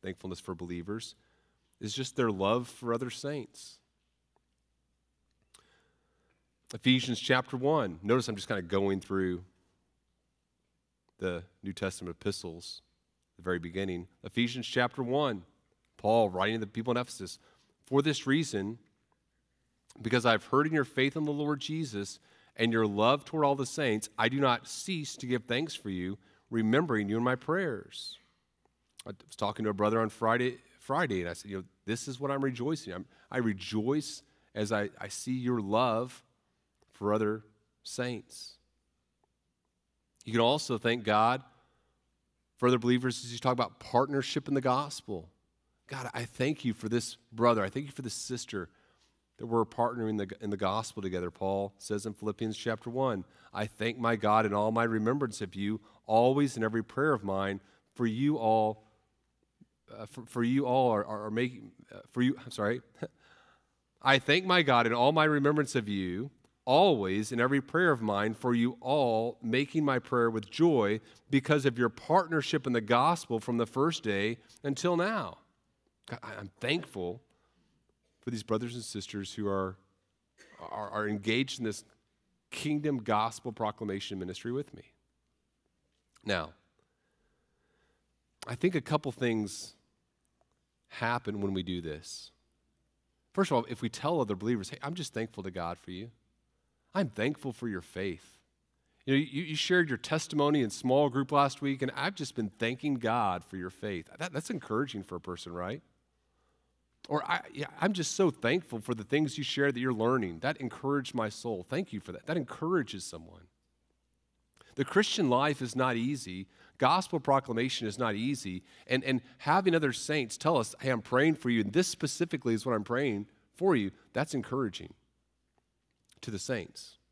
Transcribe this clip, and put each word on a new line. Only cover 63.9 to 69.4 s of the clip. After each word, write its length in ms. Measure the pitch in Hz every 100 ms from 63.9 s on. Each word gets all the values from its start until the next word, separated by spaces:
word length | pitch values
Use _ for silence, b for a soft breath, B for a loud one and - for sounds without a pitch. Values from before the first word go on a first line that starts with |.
| _
"I 160 | 131 135
thank 260 | - 156
my 160 | 185 180
God 260 | 147 123 117
in 60 |
all 200 | 120 127
my 120 | 160
remembrance 500 | 156 147 139 151 143
of 140 | 131 104
you, 420 | 101 92 90 135 _ _ _ -
always 640 | 139 196 135 98 98 107
in 80 | 120
every 220 | 123 139
prayer 280 | 139 160 180
of 120 | 131
mine, 320 | 110 101 107
for 200 | 110 127
you 220 | 120 117 120
all, 560 | 127 147 127 110 117 -